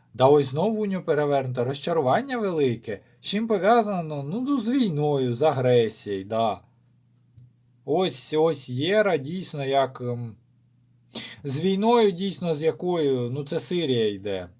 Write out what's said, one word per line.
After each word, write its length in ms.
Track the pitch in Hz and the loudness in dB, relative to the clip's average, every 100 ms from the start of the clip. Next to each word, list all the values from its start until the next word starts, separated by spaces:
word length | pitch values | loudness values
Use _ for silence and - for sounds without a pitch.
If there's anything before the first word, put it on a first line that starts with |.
| _ | _
Да 120 | - 131 | 2 6
ось 200 | 147 135 | 6 4
знову 380 | 139 208 214 | 0 -2 0
у 20 | 208 | -2
нього 180 | 185 | -4
перевернуто. 600 | 151 147 147 139 127 123 | -2 0 2 0 0 -2
Розчарування 720 | 120 143 - 160 127 165 277 254 | -4 -4 -2 0 2 2 0 -4
велике. 640 | 202 160 135 113 - 101 - _ | -2 0 0 0 -6 -10 -12 _
З 40 | - | -6
чим 220 | 202 226 | -4 0
пов'язано? 760 | 208 190 240 208 185 160 147 | 2 4 4 2 -2 -6 -6
Ну, 180 | 139 214 | -6 -4
ну, 160 | 262 285 | -2 -2
з 120 | 214 | 0
війною, 680 | 269 220 147 147 139 127 117 | 0 2 0 0 0 0 2
з 60 | |
агресією, 840 | 156 131 127 123 113 - 104 98 98 | 2 2 4 4 2 -2 -6 -6 -4
да. 340 | 110 113 95 - _ _ _ _ _ _ - - _ _ _ - | -2 0 -2 -10 _ _ _ _ _ _ -20 -20 _ _ _ -2
Ось, 480 | 160 185 - - | 0 0 -2 -4
ось 360 | 156 165 143 - | 2 2 0 -6
Єра 480 | 123 160 214 202 160 | -4 0 2 2 0
дійсно 480 | 135 185 - 147 135 | -2 -8 -8 -6 0
як, 360 | 135 131 127 | 2 0 -2
ем, 340 | 123 120 117 98 _ _ _ _ _ _ _ - - - | -8 -6 -8 -14 _ _ _ _ _ _ _ -14 -14 -12
з 160 | 143 135 | -6 -2
війною 520 | 185 190 220 240 208 | 0 2 4 4 4
дійсно 440 | 175 196 - 175 147 | 2 -4 -4 -2 0
з 60 | |
якою, 680 | 160 151 180 175 143 131 120 | 0 0 -2 0 0 0 -2
ну, 140 | 135 | -6
це 160 | 139 170 | -6 -6
Сирія 480 | - 175 151 120 107 | -4 -2 0 2 0
йде. 420 | 101 101 95 90 | -2 -4 -6 -8